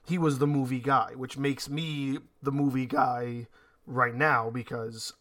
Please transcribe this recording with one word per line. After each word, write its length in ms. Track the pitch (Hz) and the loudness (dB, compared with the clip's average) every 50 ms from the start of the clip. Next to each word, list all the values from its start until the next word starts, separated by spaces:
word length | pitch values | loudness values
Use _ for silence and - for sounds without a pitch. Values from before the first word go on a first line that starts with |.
| - | -6
he 140 | - 170 180 | -4 0 2
was 220 | 165 151 139 127 | 2 2 2 4
the 80 | 143 147 | 2 2
movie 320 | 147 139 131 123 131 123 | 2 2 0 0 -2 -2
guy, 320 | 117 139 135 127 110 - - | 0 2 2 2 2 0 -6
which 240 | 131 127 123 - 135 | -10 -10 -10 -6 -2
makes 320 | 139 143 131 - - 139 | 0 0 0 -2 -4 -6
me 480 | 143 160 165 160 151 143 139 135 135 - - - _ - | -6 -6 -4 -4 -4 -4 -2 -2 -4 -4 -6 -12 _ -6
the 80 | 139 143 | -4 -2
movie 360 | 139 143 143 139 127 131 127 | 0 2 2 2 2 0 0
guy 600 | 127 - - 131 127 123 120 120 120 120 120 117 - _ - _ _ _ _ - | 0 2 2 2 2 0 -2 -4 -6 -6 -8 -12 -14 _ -20 _ _ _ _ -12
right 300 | - 123 127 123 120 117 | -4 2 2 2 4 4
now 340 | 123 151 156 139 117 113 113 | 2 4 4 4 4 2 0
because 640 | 117 127 113 - 123 117 113 113 113 110 - - - _ | -4 -6 -6 -6 -6 -6 -6 -6 -8 -10 -12 -12 -12 _